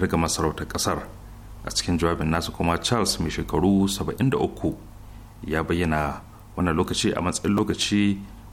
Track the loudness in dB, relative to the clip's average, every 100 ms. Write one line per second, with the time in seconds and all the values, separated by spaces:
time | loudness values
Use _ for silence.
0 | 2 2 2 2 0 0 -6 -2 0 -2
1 | -4 -14 -16 -16 -16 -12 -6 -4 0 2
2 | 2 2 2 0 -2 -2 0 2 2 2
3 | 2 0 -2 -2 -2 2 4 6 4 0
4 | -4 2 2 4 0 0 -2 -2 -12 -16
5 | -16 -16 -18 -12 -2 -2 0 2 2 2
6 | 0 -4 -12 -20 -12 0 2 2 0 2
7 | 0 2 -2 0 2 2 2 0 2 4
8 | 4 2 -6 -14 -10